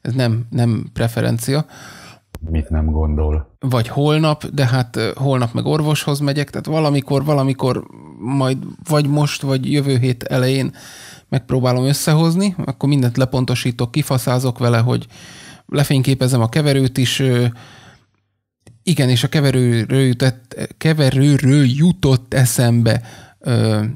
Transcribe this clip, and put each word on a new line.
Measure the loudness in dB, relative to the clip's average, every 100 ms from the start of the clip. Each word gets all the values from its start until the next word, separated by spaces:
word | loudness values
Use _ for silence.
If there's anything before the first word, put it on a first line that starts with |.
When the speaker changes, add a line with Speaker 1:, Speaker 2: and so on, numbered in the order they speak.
Speaker 1:
ez | -4
nem, | -2 0 0 -2
nem | 0 0 0 -4
preferencia. | -4 -4 -2 -2 -2 -2 -2 -2 -10 -20 -20 -20 -20 _ -14 -6
Speaker 2:
Mit | -4 -2
nem | -2 0
gondol? | 0 0 0 0 -2 -6 _
Speaker 1:
Vagy | -2 -2 -2
holnap, | 0 0 2 2 -2 -4
de | -2 0
hát, | 0 -2 -4
ö, | -4
holnap | -2 -2 0 0
meg | -2
orvoshoz | -2 -2 0 -2 -2 -2
megyek, | -2 -2 -4
tehát | -6 -4
valamikor, | -2 0 0 0 -2
valamikor | 0 0 0 0 -2 -2 -6 -18 -20 -12
majd | -4 -2 0 -2 -6 -16 -2
vagy | 0 2
most, | 0 0 -2
vagy | -2 -2 0
jövő | -2 0 0
hét | 0 -2
elején | -2 -2 0 0 -2 -6 -20 -20 -20 -20 _
megpróbálom | -4 -2 -2 0 0
összehozni, | 0 0 2 2 2 2 -2 -2
akkor | -8 -4 0
mindent | 2 2 0
lepontosítok, | 0 0 -2 -2 -2 -4 -4
kifaszázok | -2 -2 -2 0 -2 -2 -2
vele, | 0 2
hogy | 2 0 -4 -18 -20 -20 -20 -20 _
lefényképezem | -2 0 2 2 0 0 2
a | 0
keverőt | 0 0 2 0 0
is, | -2 0
ö, | 0 2 0 -4 -18 -20 -20 -20 _ _ _ _ _ _ -20 -12
igen, | -4 0 2
és | 2
a | 2
keverőről | 0 2 2 2 2 0 2
jutott, | 2 2 0 -2 _ -12 -12 -4
keverőről | -2 2 2 4 4 4 4 4 4
jutott | 4 2 2 2 2 0
eszembe, | 0 2 2 2 4 2 0 -2 -20 -20 _
ö, | -2 0 2 0 -2